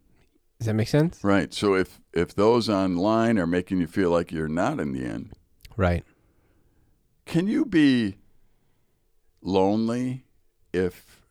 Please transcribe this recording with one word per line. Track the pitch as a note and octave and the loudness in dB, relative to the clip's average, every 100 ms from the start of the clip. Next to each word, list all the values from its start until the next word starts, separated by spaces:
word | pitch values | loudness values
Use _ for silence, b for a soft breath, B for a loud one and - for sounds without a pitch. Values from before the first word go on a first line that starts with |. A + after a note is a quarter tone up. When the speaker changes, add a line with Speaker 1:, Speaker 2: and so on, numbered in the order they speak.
| _ _ _ _ _ - | _ _ _ _ _ -10
Speaker 1:
Does | A2 | -4
that | G#2+ | -2
make | A#2 | 0
sense? | D3 D#3+ - | 2 0 -2
Speaker 2:
Right. | G2+ G2 - | 0 0 0
So | - G#2 F#2+ | -2 2 2
if, | F2+ - _ | 0 -6 _
if | E2 E2+ - | -4 -2 2
those | G#2+ A#2+ A2+ | 4 4 2
online | G2+ F#2+ F2 G2 A2+ A2+ A2 | 0 0 0 0 2 2 0
are | E2+ | 0
making | F2+ F2+ F#2+ | -2 0 -2
you | D#2+ | -2
feel | - F#2 | 0 2
like | E2+ E2+ | 2 0
you're | E2 D#2 | -4 -4
not | D#2+ G#2+ D3+ | -2 -2 -2
in | D2+ | -6
the | C2 | -6
in, | B1+ G#1+ - - _ _ - - | -8 -10 -12 -18 _ _ -14 -2
Speaker 1:
Right. | F2+ F2 - _ _ _ _ _ _ _ _ _ _ _ - | -2 -2 -6 _ _ _ _ _ _ _ _ _ _ _ -4
Speaker 2:
can | E3 F#3+ | -2 0
you | B3 D4+ | -2 0
be | F3 D3 B2+ G#2+ F#2+ _ _ _ _ _ _ _ _ _ _ _ _ | 4 4 4 0 -6 _ _ _ _ _ _ _ _ _ _ _ _
lonely | F2+ F#2+ F#2+ G#2+ A2+ A#2+ B2+ B2+ _ _ _ _ _ | -2 0 2 0 -2 -4 -6 -8 _ _ _ _ _
if | F2 F#2 - _ _ _ | -2 -2 -4 _ _ _